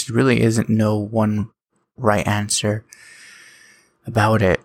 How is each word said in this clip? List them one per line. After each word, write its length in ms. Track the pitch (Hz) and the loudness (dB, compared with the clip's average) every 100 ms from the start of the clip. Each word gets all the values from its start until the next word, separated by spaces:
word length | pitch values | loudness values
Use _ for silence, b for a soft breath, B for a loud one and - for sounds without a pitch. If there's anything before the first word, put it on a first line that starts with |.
| - 117 | -2 0
really 260 | 131 117 | 2 2
isn't 280 | 113 113 - | 2 0 0
no 280 | 110 107 107 | 0 2 0
one 540 | 104 113 107 107 104 _ _ _ _ - | -2 -2 -2 -2 -6 _ _ _ _ -4
right 320 | 113 104 - | 0 0 0
answer 560 | 104 104 - 104 107 - B B B B B B B B B B B - | -2 -2 -2 -2 -4 -8 B B B B B B B B B B B -6
about 360 | 113 107 110 | 0 2 2
it. 180 | 95 82 | 2 0